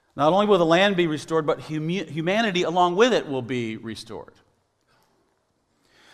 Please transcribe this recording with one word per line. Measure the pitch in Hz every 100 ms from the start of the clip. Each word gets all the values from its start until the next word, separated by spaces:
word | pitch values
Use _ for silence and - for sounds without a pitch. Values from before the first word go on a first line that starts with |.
| _ -
Not | 147
only | 190 208
will | 190
the | 165
land | 170 202 185
be | 170
restored, | 151 - 160 151
but | 147
humi-, | 127 156 156 185 -
humanity | 147 165 208 226 180
along | 160 175 175 175
with | 247
it | 190 -
will | 135
be | 117 123 117 110
restored. | 113 107 - 95 - _ _ _ _ _ _ _ _ _ _ _ _ _ _ _ _ _ _